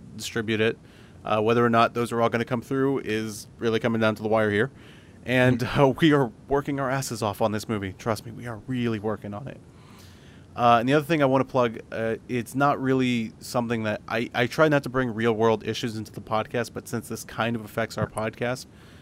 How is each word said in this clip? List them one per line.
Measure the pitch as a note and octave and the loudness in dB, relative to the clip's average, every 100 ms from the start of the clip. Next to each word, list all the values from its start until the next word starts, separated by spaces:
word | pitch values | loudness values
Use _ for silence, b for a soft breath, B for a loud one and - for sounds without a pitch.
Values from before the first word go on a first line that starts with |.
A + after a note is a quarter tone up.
| - G#2+ | -18 -12
distribute | - A#2 A2 G#2+ | -8 -4 0 2
it. | A2 - - B B B G#2 | 0 -2 -10 B B B -2
Uh, | G#2+ | 0
whether | G#2+ A#2+ A#2+ | 4 4 4
or | |
not | A#2 A#2 | 6 4
those | A#2+ A2+ | 2 -2
are | A#2 | 0
all | A#2 | 0
gonna | A#2 A#2 | 0 -2
come | B2 | -4
through | - C3+ C3+ C3+ | -4 0 0 0
is | - A2 A2 G2+ - - | -2 -4 -4 -10 -14 -4
really | A#2 A2 | 0 0
coming | A#2+ A2+ | 0 2
down | A2 G#2+ | 0 0
to | |
the | G#2+ | 0
wire | A2 G#2+ | 2 2
here. | G2+ C3 - B B B B - | 2 0 -4 B B B B -2
And, | B2+ B2+ A#2+ | 4 4 2
<laughs> | B2 C#3 | 0 2
uh, | C3+ A#2+ | 2 4
we | D#3+ | 4
are | C#3+ A#2+ - - | 4 2 -4 -4
working | C#3 C#3+ C#3 | -2 -2 -4
our | C3 | -2
asses | C3+ C3 A#2 | -4 -4 -4
off | G#2+ G2 | -2 0
on | A2+ | 0
this | G#2+ - | -2 -4
movie. | G#2+ G2 - | -4 -6 -6
Trust | A#2+ G#2 A#2 | -4 -4 -6
me, | |
we | A2 A#2+ | -14 -12
are | G#2+ C3 | -12 -8
really | B2+ A#2 G#2+ | -4 -2 -2
working | G#2+ G2+ G#2 | -4 -6 -8
on | G2+ C3+ | -10 -12
it. | - - B B B B B B B B - | -16 -20 B B B B B B B B 2
Uh, | A#2+ A#2 | 4 6
and | B2+ | 4
the | |
other | D3+ C#3+ | 2 2
thing | D#3+ | 2
I | C3+ | 4
wanna | C3+ C3 | 2 2
plug, | C3+ A#2+ - - | 0 0 -2 -10
uh, | F#2+ A2+ A2 - | -6 -4 -4 -4
it's | B2 G#2 | -6 -4
not | C3 C#3+ A2+ | 0 0 2
really | C3 C3 B2+ A#2+ A2 - | 0 2 2 0 -4 -10
something | - B2+ A#2 A#2 | -6 -4 -2 -2
that | G#2+ G#2 - | -2 -4 -4
I, | A2+ A#2+ - | -4 -2 -2
I | A#2+ | 0
try | - D#3 | 2 4
not | C#3+ | 4
to | C#3 | 0
bring | C3 B2 G#2+ | -2 -2 0
real | A#2 | 0
world | G#2+ A2+ A2 A2 | 4 4 2 0
issues | G#2+ A#2+ G#2+ | -6 -6 -6
into | G2+ | -10
the | - | -12
podcast, | - A2 G#2+ B2 A2+ | -4 -4 -2 -4 -4
but | A2+ - | -8 -8
since | A#2 - | -8 -6
this | A2+ | -10
kind | - - A2+ A#2 | -8 -4 -2 -4
of | |
affects | G#2+ - A2 - | -6 -6 -4 -4
our | G#2+ | -6
podcast, | G#2+ A2 - A#2+ C3 - B B B | -4 -6 -4 -6 -6 -10 B B B